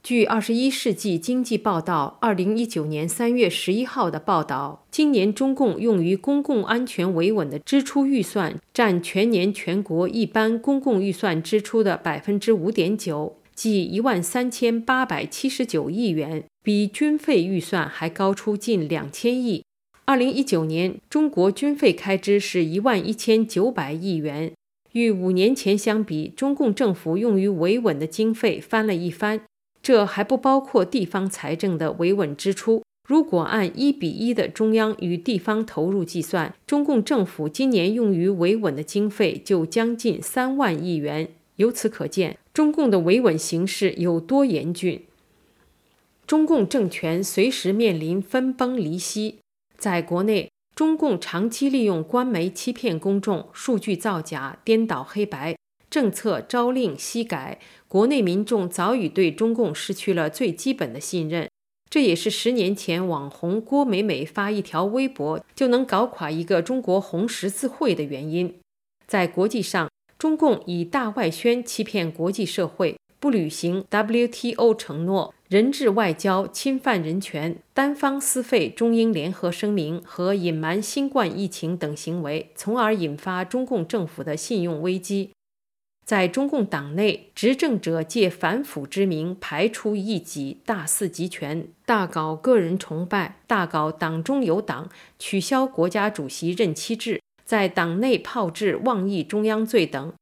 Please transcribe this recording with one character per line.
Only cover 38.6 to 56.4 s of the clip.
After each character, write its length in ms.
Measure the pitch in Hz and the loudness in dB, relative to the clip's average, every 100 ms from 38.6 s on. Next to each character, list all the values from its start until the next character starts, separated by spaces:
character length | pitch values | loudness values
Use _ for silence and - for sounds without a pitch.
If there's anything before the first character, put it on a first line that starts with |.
| 196 | 0
的 80 | 139 | -2
经 260 | 156 202 208 | -4 -2 -2
费 320 | 202 190 - | 2 0 0
就 220 | - 190 | 0 0
将 320 | 165 226 226 233 | 2 0 0 0
近 240 | 233 - | -2 -2
三 360 | - 254 254 269 | -4 -2 -2 0
万 280 | 240 151 | 0 0
亿 120 | 175 160 | -2 -2
元。 320 | 147 151 160 - _ - | -2 -4 -6 -10 _ 0
由 140 | 220 | 0
此 180 | 240 220 | 2 -4
可 180 | - 151 | -2 -4
见， 280 | - 170 - _ | 0 -2 -4 _
中 200 | - 302 | 2 2
共 180 | 311 269 | 4 4
的 80 | 196 | 4
维 220 | 170 226 | 6 6
稳 180 | 240 160 | 4 2
形 280 | - 165 190 | -2 -2 -2
势 280 | - 190 - | 0 0 2
有 240 | 175 170 | 0 0
多 240 | 165 269 | 2 2
严 300 | 277 156 147 | 4 2 -2
峻。 300 | 175 180 - - _ _ _ _ _ _ _ _ _ _ _ - | -2 -2 -4 -12 _ _ _ _ _ _ _ _ _ _ _ 0
中 180 | 311 | 2
共 240 | 311 302 202 | 4 4 4
政 220 | 269 185 | 2 0
权 320 | - 160 170 | -2 -2 -2
随 280 | 196 - 240 | -2 2 0
时 220 | 254 180 | 2 0
面 260 | 202 233 165 | 2 2 2
临 220 | 160 185 | -2 -4
分 320 | 190 254 262 | -2 -2 -2
崩 240 | 254 254 254 | -2 -2 -2
离 220 | 156 175 | -2 -4
析。 400 | - 208 214 - _ _ _ _ | -6 -6 -6 -8 _ _ _ _
在 240 | 208 175 | -2 -2
国 220 | 165 175 | 0 0
内， 260 | 208 208 - _ _ | 2 0 -2 _ _
中 240 | - 311 311 | 0 0 2
共 200 | 302 185 | 2 0
长 300 | - 170 220 | -2 -2 -2
期 220 | 233 277 | 0 0
利 140 | 262 | 2
用 180 | 214 170 | 2 0
官 240 | 160 247 254 | 0 0 2
媒 240 | 190 175 | 0 -2
欺 220 | 180 - | -4 -6
骗 260 | 247 233 160 | -2 -2 -2
公 220 | 196 196 | 0 0
众， 280 | 196 180 - | 0 -4 -6
数 260 | - - 220 | -8 -2 -2
据 180 | - 180 | 0 -2
造 240 | 226 175 | -2 -4
假、 380 | 156 143 131 - | -6 -8 -10 -8
颠 200 | - 220 | 2 2
倒 200 | 226 143 | 2 -2
黑 200 | 135 208 | -4 -4
白， 320 | 202 143 151 - _ _ _ | -4 -4 -6 -8 _ _ _
政 220 | 311 220 | 0 0
策 320 | - 226 143 | 0 -2 -4